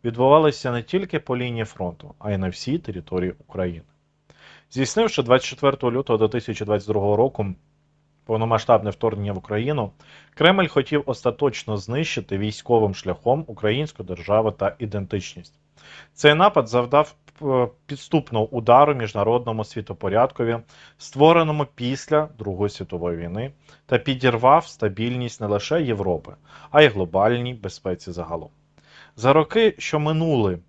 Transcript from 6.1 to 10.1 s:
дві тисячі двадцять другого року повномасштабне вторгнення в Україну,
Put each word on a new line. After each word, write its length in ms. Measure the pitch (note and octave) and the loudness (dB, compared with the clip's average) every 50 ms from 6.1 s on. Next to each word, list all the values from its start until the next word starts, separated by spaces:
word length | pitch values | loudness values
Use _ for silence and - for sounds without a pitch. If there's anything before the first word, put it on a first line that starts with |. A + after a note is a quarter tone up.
| A#2 G#2+ | 2 2
дві 80 | A2 | 2
тисячі 380 | G#2+ - A#2+ - - G#2+ - G#2+ | 0 0 -4 -6 -6 -8 -8 -2
двадцять 220 | G2+ G#2 G#2 F#2+ | -2 -2 -2 0
другого 280 | G#2 G#2 G#2 F#2+ G#2 G#2 | -2 -2 0 0 2 2
року 300 | G#2 B2 F#3 - - G#2 F#2+ F#2 _ _ _ _ _ _ _ _ _ _ _ _ _ _ | 2 2 0 0 -4 -6 -6 -6 _ _ _ _ _ _ _ _ _ _ _ _ _ _
повномасштабне 640 | - A2+ A2 A2+ A2+ A2+ A2 - - A#2 G#2 G#2 G#2 | -4 -2 -2 0 0 0 0 4 4 4 4 4 -2
вторгнення 440 | F#2+ _ - A2+ G#2 G2+ G2+ G#2 G2+ | -6 _ -2 -2 -2 -2 -6 -6 -6
в 40 | |
Україну, 540 | F#2 - - G#2+ G#2 A#2 C#3 D3+ C#3 G#2+ G2 _ _ - - | -8 -6 -4 -4 -4 -2 -2 -4 -4 -6 -8 _ _ -20 -20